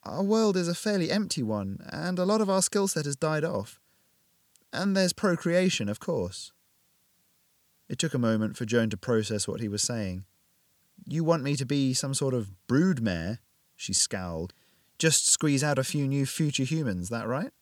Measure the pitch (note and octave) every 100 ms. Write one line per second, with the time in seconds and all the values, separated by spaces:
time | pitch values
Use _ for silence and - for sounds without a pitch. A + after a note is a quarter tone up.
0 | - D3+ G3 A3 A3 F#3 E3+ E3+ A3 G3+
1 | E3+ G3 G#3 - A2+ G#2+ G2 G2 - -
2 | E3+ F3+ F3+ A3 G3+ F#3+ F#3 G#3 G3 E3+
3 | C#3+ C#3+ D#3 D#3 D#3 - G2+ - _ _
4 | _ _ _ _ _ _ _ - G3 F#3+
5 | F#3 - G#3 E3+ F3 F3 F#3 - G#2 G#2+
6 | - D3+ F2+ - - _ _ _ _ _
7 | _ _ _ _ _ _ _ _ _ C3+
8 | E3 C3+ A#2 A2 A2 - A2+ A#2+ A2+ G#2
9 | - A2+ G#2 G#2+ - G#2 A2 G2+ - A#2+
10 | G2+ F#2 G2 _ _ _ _ _ _ -
11 | - D3 D#3+ E3 C#3 C#3 C3 C#3+ C3+ B2+
12 | C#3 C3+ C#3 B2 G#2 F#2+ _ B2+ F3+ D#3
13 | A2+ F2 E2 A2+ _ _ _ _ - G2
14 | - G2+ F2+ E2 F2 - _ _ _ _
15 | D#3+ D3+ - - D#3 C#3 D3 C3+ C3 D3+
16 | C#3 C#3 C3+ - D#3 C3+ B2+ D#3+ C#3 F2+
17 | F2+ A#2 A2+ C3 A3+ _